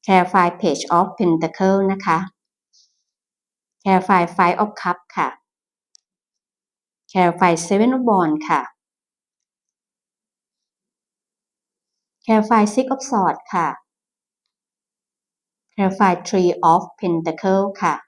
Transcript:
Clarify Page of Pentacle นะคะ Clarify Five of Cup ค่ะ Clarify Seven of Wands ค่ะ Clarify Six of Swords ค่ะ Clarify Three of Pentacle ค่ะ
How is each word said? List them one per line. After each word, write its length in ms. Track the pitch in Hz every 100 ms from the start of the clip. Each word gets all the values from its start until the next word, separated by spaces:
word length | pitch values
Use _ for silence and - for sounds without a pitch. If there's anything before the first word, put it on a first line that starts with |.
| -
Clarify 420 | 190 175 196 175 175
Page 220 | 185 143 - 175
of 80 | 190 -
Pentacle 640 | 175 165 160 - 190 196 196
น 40 | 190
ะ 40 | 196
ค 20 | 165
ะ 20 | 185 _ _ _ _ _ _ _ _ _ _ _ _ _ _ _
Clarify 400 | 196 185 185 185 175 175
Five 220 | 175 175
of 60 | 214 -
Cup 160 | 180 180 _ -
ค่ 20 | 143
ะ 20 | - _ _ _ _ _ _ _ _ _ _ _ _ _ _ _ _ _
Clarify 400 | 185 180 170 180 165 -
Seven 240 | 202 233 254
of 60 | 240
Wands 300 | 202 277 302 -
ค่ 20 | 147
ะ 20 | 127 _ _ _ _ _ _ _ _ _ _ _ _ _ _ _ _ _ _ _ _ _ _ _ _ _ _ _ _ _ _ _ _ _ _ _
Clarify 400 | - 220 214 226 208
Six 120 | 233 254 262
of 60 | -
Swords 320 | 226 180 - -
ค่ 20 | 185 156
ะ 20 | 127 _ _ _ _ _ _ _ _ _ _ _ _ _ _ _ _ _ _ _
Clarify 400 | - 196 190 202 180 -
Three 240 | 196 180 - 170
of 100 | 170 - _
Pentacle 680 | 185 165 165 160 196 190 202 196
ค่ 20 | 180
ะ 20 | 139